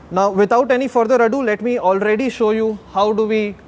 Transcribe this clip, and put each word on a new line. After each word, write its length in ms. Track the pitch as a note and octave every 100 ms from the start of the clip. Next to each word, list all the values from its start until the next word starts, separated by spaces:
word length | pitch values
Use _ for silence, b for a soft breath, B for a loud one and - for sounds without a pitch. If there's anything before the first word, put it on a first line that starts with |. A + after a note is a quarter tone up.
| B
Now, 200 | F3+ G3
without 400 | F#3+ G3+ A#3 C4
any 160 | B3+ C4+
further 340 | B3 A3 B3+
ado, 200 | A#3 C#4
let 200 | A#3+ G#3
me 180 | A3+ A#3+
already 500 | F3+ F#3+ G3+ G#3+ C4
show 220 | - G#3+
you 280 | A3 A3 G#3 -
how 220 | F#3+ G#3
do 140 | G#3+ G#3+
we, 280 | A3 G#3 F#3+